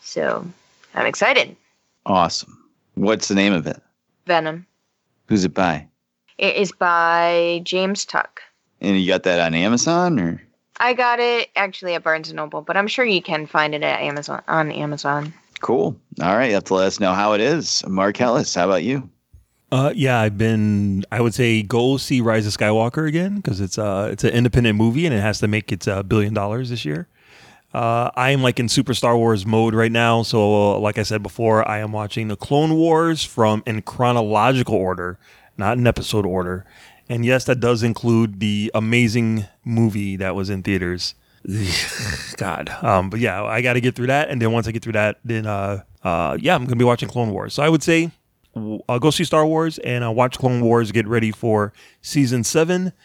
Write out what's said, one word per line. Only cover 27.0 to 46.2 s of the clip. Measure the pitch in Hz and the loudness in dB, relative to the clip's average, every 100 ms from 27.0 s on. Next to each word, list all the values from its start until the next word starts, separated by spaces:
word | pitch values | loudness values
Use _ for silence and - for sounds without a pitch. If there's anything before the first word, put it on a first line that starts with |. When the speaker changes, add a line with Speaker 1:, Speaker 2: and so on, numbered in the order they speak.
| 175 _ _ - - - _ | -8 _ _ -20 -20 -20 _
Speaker 3:
Uh, | 123 117 117 120 | -4 0 0 -2
I | - 131 | 0 2
am, | 139 | 2
like, | 127 120 | 2 0
in | 117 | 0
super | - 127 | 0 0
Star | 117 123 120 | 0 2 4
Wars | 117 107 98 | 4 2 2
mode | 110 113 | 2 4
right | 110 113 | 4 2
now. | 117 117 117 | 2 2 2
So, | 113 117 104 104 101 | 2 2 4 4 4
uh, | 101 | 2
like | 104 107 | 0 -2
I | |
said | 101 107 | -2 -4
before, | 101 - 113 110 - | -6 -2 2 2 2
I | 107 | -2
am | 107 | -4
watching | 107 104 - 110 | -6 -6 -6 -6
the | 101 | -6
Clone | - 143 160 160 | 0 2 2 4
Wars | 165 160 165 156 | 4 4 2 0
from, | - - 110 107 113 | -4 2 2 2 -2
in | 110 | -6
chronological | - - 123 120 107 107 120 131 120 107 | -6 -2 2 2 2 2 4 2 0 0
order, | 92 90 90 95 _ - _ - | -2 -4 -6 -10 _ -20 _ -6
not | 101 127 | -2 0
in | 120 | 0
episode | - - 107 95 | -2 -2 -2 0
order. | 92 90 92 - - - _ - | -2 -4 -6 -10 -20 -20 _ -8
And | 117 | -2
yes, | 117 131 - | 2 2 2
that | 120 | 0
does | 120 120 | 2 2
include | 117 110 120 113 113 98 | 0 0 2 4 2 0
the | 107 104 107 | -2 -2 -2
amazing | 110 110 120 120 120 113 110 98 _ | -2 2 2 4 2 0 -2 -4 _
movie | 123 113 113 98 98 95 | -2 2 2 0 -4 -4
that | 95 92 | -4 -4
was | 95 | -4
in | 98 | -4
theaters. | 92 98 90 87 - - _ _ | 0 0 0 -4 -6 -10 _ _
<sighs> | - 104 95 80 - - 107 80 - - | -6 -4 -2 -2 -4 -6 -6 -8 -10 -8
God. | 95 80 78 - | -6 -6 -8 -6
Um, | 127 95 95 | 0 2 0
but | 110 | -2
yeah, | 117 92 | -2 -2
I | 104 110 | -4 -2
gotta | 123 123 | 0 2
get | 127 | 0
through | 120 120 | 0 0
that. | 143 151 | 0 0
And | 131 | 0
then | 113 | 0
once | 117 113 | 0 -2
I | |
get | 113 | -6
through | 117 | -4
that, | 107 107 - | 0 0 -2
then, | 113 113 107 | -6 -4 -4
uh, | 101 98 101 - - | -4 -4 -6 -10 -8
uh, | 92 85 | -2 0